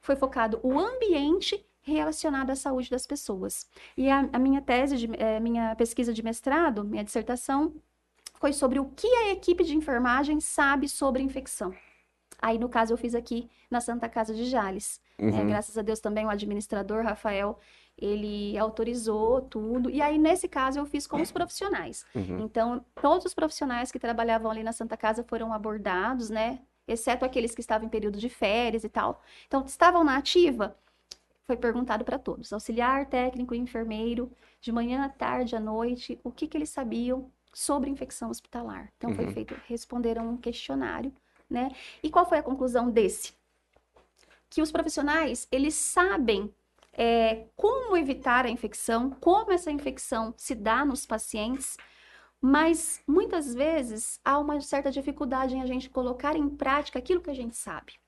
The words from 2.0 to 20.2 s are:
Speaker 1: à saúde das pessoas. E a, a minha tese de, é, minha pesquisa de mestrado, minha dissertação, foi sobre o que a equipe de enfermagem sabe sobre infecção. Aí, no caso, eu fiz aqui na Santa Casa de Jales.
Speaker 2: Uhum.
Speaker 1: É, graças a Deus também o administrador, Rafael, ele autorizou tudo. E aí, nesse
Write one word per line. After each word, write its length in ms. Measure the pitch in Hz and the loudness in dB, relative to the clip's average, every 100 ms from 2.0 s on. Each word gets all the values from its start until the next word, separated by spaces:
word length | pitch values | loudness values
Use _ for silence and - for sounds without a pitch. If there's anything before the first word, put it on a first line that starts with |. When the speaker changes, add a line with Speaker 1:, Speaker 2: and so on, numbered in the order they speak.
| 302 311 320 277 262 | 0 0 -2 0 -2
Speaker 1:
à 60 | 269 | -2
saúde 340 | 285 254 247 | -2 -2 -2
das 180 | 254 - | -4 -4
pessoas. 580 | 285 - 196 190 - - - - - | -8 -4 -6 -4 -8 -12 -20 -14 0
E 140 | 269 | 4
a, 180 | 277 269 | 4 2
a 60 | 269 | 2
minha 200 | 262 277 | 4 4
tese 360 | 277 247 269 269 | 2 2 2 0
de, 120 | 226 226 | -2 0
é, 220 | 220 220 | 0 0
minha 340 | 226 233 226 226 | 0 0 0 2
pesquisa 340 | 233 - 240 | 0 2 -2
de 100 | 226 | -2
mestrado, 600 | 226 233 - 294 339 214 | -4 -4 0 4 4 2
minha 200 | 208 214 | -4 -4
dissertação, 720 | 208 233 226 247 - 277 311 302 _ _ _ _ - | -2 -4 -2 -4 0 0 0 -4 _ _ _ _ -20
foi 180 | _ 285 | _ 0
sobre 260 | 285 262 269 | 2 2 2
o 60 | 269 | -2
que 140 | - 440 | -2 2
a 240 | 494 427 | 4 4
equipe 320 | 381 - 349 | 0 2 2
de 100 | 330 302 | 4 2
enfermagem 640 | 311 247 247 240 - 202 | 0 2 4 2 2 0
sabe 480 | - - 285 277 277 | 0 2 4 4 0
sobre 340 | - 277 262 | 0 0 2
infecção. 500 | 269 269 - - 185 185 - _ _ _ _ - | -2 -4 -8 -6 -6 -8 -20 _ _ _ _ -2
Aí, 180 | 226 226 | 0 2
no 80 | 240 | 2
caso, 240 | 240 226 | 2 2
eu 60 | 240 | 2
fiz 180 | 240 233 | 0 -2
aqui 340 | 233 233 240 _ _ | -2 -6 -6 _ _
na 80 | 240 | -4
Santa 300 | 240 240 233 | -2 -4 -4
Casa 240 | 233 220 | -2 -2
de 100 | 220 247 | -2 0
Jales. 540 | 254 196 190 - - _ - | 0 0 -4 -8 -10 _ 0
Speaker 2:
Uhum. 120 | - 214 | 2 4
Speaker 1:
É, 60 | 208 | 2
graças 320 | 208 214 226 | 0 -2 -4
a 40 | |
Deus 180 | 214 220 | -2 -2
também 240 | 220 214 214 | -2 -2 0
o 40 | |
administrador, 720 | 202 208 202 - 208 196 214 | -2 -2 -4 -4 -4 -2 -2
Rafael, 540 | 226 214 220 196 202 - - - _ - | -2 -2 -2 0 -2 -4 -14 -20 _ -8
ele 600 | 202 208 208 208 202 202 | -4 -2 -2 -4 -4 0
autorizou 840 | 220 220 226 240 220 214 220 262 | -2 0 -4 -2 -2 0 4 2
tudo. 480 | 262 220 214 247 247 | 0 -6 -2 0 0
E 120 | 277 | 0
aí, 160 | 294 | 2
nesse 300 | 311 | 4